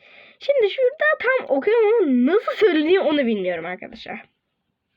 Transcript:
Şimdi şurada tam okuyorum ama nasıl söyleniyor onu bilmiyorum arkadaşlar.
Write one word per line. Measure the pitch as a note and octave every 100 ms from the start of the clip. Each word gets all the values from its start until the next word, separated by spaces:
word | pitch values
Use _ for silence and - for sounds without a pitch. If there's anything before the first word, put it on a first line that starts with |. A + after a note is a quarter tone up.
| - - - _
Şimdi | - C#5+ G4+
şurada | A4+ B4 D5+ D5+ D#5
tam | A4 C5 - C#4
okuyorum | D#4+ A#4 G#4 A#4
ama | E4 B3 B3+
nasıl | G4 D#5
söyleniyor | C5+ G#4 D#4 D4+ F#4+
onu | C#4 D4 A#3+
bilmiyorum | G#3 F3+ E3+ E3
arkadaşlar. | F3+ - A3+ - A3+ - _ _ _ _ _ _